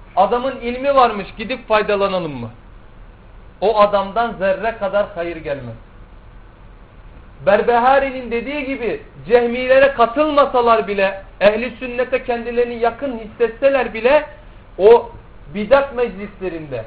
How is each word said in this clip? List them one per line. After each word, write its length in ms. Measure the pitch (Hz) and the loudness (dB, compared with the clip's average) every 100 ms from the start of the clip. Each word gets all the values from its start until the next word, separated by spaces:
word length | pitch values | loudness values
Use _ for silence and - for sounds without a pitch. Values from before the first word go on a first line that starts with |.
| - 175 | -6 0
adamın 400 | 208 247 269 254 | 2 0 -2 -6
ilmi 340 | 240 247 277 | -6 -4 0
varmış, 320 | 269 240 208 180 - | 4 4 2 -10 -10
gidip 300 | 220 247 - | -10 -8 0
faydalanalım 720 | 214 208 202 196 185 165 131 | 0 0 0 0 -2 -6 -8
mı?" 100 | 117 - - - - - - - - - - - | -12 -14 -20 -20 -20 -20 -20 -20 -20 -20 -20 -4
O 200 | 196 214 | 0 4
adamdan 520 | 202 202 196 196 233 165 | 4 2 -2 -2 -4 -2
zerre 380 | 190 185 220 214 | -2 -2 -4 -4
kadar 300 | 196 202 202 | -2 -2 -2
hayır 220 | 170 170 160 | -6 -8 -8
gelmez. 380 | 151 135 120 113 - - - - - - - - - - - - - - - - 147 | -8 -8 -10 -16 -20 -20 -20 -20 -20 -20 -20 -20 -20 -20 -20 -20 -20 -20 -20 -6 0
Berbehari'nin 840 | 208 - 240 254 277 269 254 233 | 2 4 2 4 4 2 -4 -6
dediği 340 | 233 254 294 | -6 -4 -6
gibi 380 | 269 254 233 151 - - 135 | -6 -6 -6 -8 -12 -16 2
cehmilere 680 | 240 240 247 254 262 277 | 2 2 -2 2 4 4
katılmasalar 960 | 233 233 285 311 285 277 254 233 226 190 | 4 0 2 2 2 2 2 4 2 0
bile, 340 | 196 190 196 - - | 0 -2 -2 -12 0
ehli 360 | 190 220 247 - | 2 2 -4 -8
sünnete 480 | 254 240 247 254 | -8 -6 -4 -4
kendilerini 500 | 254 240 226 240 240 | -4 -6 -4 -2 -2
yakın 440 | 240 233 233 277 226 | -2 -2 -2 -8 -8
hissetseler 760 | 214 - 226 226 277 269 233 | -10 -4 -4 0 2 2 -2
bile 320 | 190 226 294 294 - - - - - | -2 2 2 0 -10 -20 -20 -14 4
o 320 | 202 233 - - - - - | 6 6 4 -16 -20 -20 -12
bidat 400 | 180 214 277 277 | -8 2 2 2
meclislerinde, 880 | 240 233 185 202 - 185 165 151 123 | -4 -6 -6 -14 -10 -8 -8 -10 -12